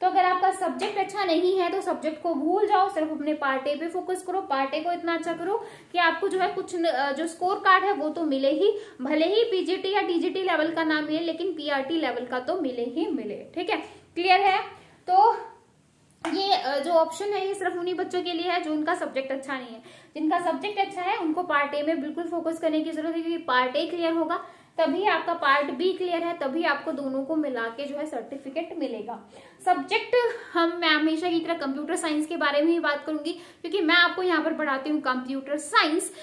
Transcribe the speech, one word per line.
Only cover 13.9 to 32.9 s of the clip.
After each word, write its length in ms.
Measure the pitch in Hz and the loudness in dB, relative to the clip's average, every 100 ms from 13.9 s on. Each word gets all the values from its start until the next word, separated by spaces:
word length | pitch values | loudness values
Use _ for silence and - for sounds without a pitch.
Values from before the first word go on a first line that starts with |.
| - - - | -16 -10 0
Clear 240 | 359 370 | 4 6
है? 220 | 403 392 - - - - - | 6 2 -2 -10 -20 -8 4
तो 300 | 370 440 - - - _ _ _ _ _ _ | 8 8 6 -2 -18 _ _ _ _ _ _
ये, 300 | 330 339 392 | -2 0 2
अ, 260 | 381 254 277 | 2 2 -2
जो 120 | 330 | 2
option 340 | 330 320 - 403 | 4 4 0 -2
है 220 | 403 381 | -2 -2
ये 60 | |
सिर्फ 240 | 392 359 349 | -2 -2 -2
उन्हीं 160 | 349 | -2
बच्चों 280 | 359 370 359 | -2 -2 -2
के 100 | 359 | -2
लिए 200 | 330 349 | -2 0
है 100 | 349 | 0
जो 100 | 311 | 0
उनका 220 | 302 302 359 | 0 0 -2
subject 360 | 302 262 269 | -2 -4 -4
अच्छा 220 | 269 269 | -6 -6
नहीं 140 | 269 240 | -8 -8
है। 140 | 226 - - - 302 | -16 -18 -20 -14 -4
जिनका 240 | 311 349 | 0 2
subject 400 | 349 294 403 415 | 0 -2 -2 -2
अच्छा 220 | 381 - | -2 -2
है 160 | 359 466 | -2 0
उनको 260 | 330 311 | 0 -2
part 300 | 349 294 277 | 0 2 2
ए 100 | 294 | 0
में 180 | 302 320 | 0 0
बिल्कुल 220 | 294 330 | -2 -6
focus 360 | 339 339 330 330 | -4 -4 -2 -2
करने 220 | 320 311 | 0 0
की 100 | 311 | 0
जरूरत 240 | 311 311 330 | -2 -2 -2
है, 60 | |
क्योंकि 220 | 330 339 | -2 -4
part 320 | - 247 254 285 | 0 2 2 0
ए 100 | 330 | -2
क्लियर 280 | 339 330 | -2 0
होगा 320 | 330 320 349 - - - - | 0 0 -2 -6 -18 -8 0
तभी 260 | 311 330 403 | 2 2 2
आपका 280 | 330 339 | 2 0
part 380 | 339 294 285 285 | 0 4 4 2
B 200 | 254 359 | 0 0
clear 300 | - 359 339 | 0 -2 0
है, 140 | 339 339 | -2 -2
तभी 260 | 277 302 | -2 0
आपको 280 | 339 294 320 | 0 0 -2
दोनों 320 | 285 277 262 | -4 -4 -4
को 120 | 269 311 | -2 -2
मिला 260 | 294 240 | -2 -2
के 240 | 226 226 277 | -4 -6 -8
जो 120 | 285 | -6
है 80 | 302 | -6
certificate 680 | 254 - 269 277 311 330 349 | -8 -8 -12 -8 -6 -6 -6
मिलेगा। 400 | 269 220 208 226 - - - - - | -6 -6 -10 -12 -14 -20 -20 -4 0
Subject 500 | 349 269 427 - 494 466 - - | 0 2 -2 2 2 2 0 -4
हम, 240 | 339 330 349 | 0 2 2
मैं 120 | 330 | 2
हमेशा 400 | 302 311 320 359 | 4 2 2 0
की 100 | 339 | 0
तरह 140 | 330 | -2
computer 420 | 330 285 269 294 339 | -2 -4 -4 -4 -2
science 300 | 339 302 302 | 0 -2 -2
के 120 | 339 | 0
बारे 240 | 294 285 | 2 4
में 100 | 320 | 4
ही 80 | 339 | 4
बात 240 | 302 | 2